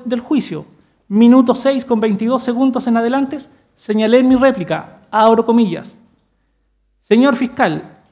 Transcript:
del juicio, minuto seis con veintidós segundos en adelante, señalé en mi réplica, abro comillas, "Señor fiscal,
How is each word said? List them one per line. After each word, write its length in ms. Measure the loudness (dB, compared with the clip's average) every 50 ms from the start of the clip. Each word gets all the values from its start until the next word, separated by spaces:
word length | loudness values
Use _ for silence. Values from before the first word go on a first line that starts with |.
| -8
del 160 | -8 -8 -6
juicio, 440 | -4 -4 -4 -4 -4 -6 -10 -12 -14 -16 _ _ _ _ _ _ _
minuto 460 | -4 2 4 6 6 6 6 4 2 0
seis 320 | -2 0 -2 -2 -2 -2
con 140 | -4 -4 -2
veintidós 420 | -2 -2 -2 -2 -2 -2 -4 -4 -4
segundos 440 | -4 -4 -2 -2 -2 -2 -2 -2
en 100 | -2 -2
adelante, 400 | -2 -2 -2 -2 -2 -4 -4 -8 -10 -14 -18 _ _ _ _ _
señalé 440 | _ -8 -4 -2 -2 0 2 2 2
en 80 | 4
mi 80 | 4 2
réplica, 640 | 2 2 2 0 -2 -4 -6 -8 -8 -10 -14 -20 -20 _ _
abro 340 | -2 2 2 2 2 2 2
comillas, 540 | 0 2 0 0 0 -2 -8 -12 -16 -20 _ _ _ _ _ _ _ _ _ _ _ _ _ _ _ _ _ _ _ _ _
"Señor 360 | _ 0 2 2 4 2 2
fiscal, 640 | 0 -2 -4 -4 -2 -2 -2 -2 -6 -10 -14 -20 _ _ _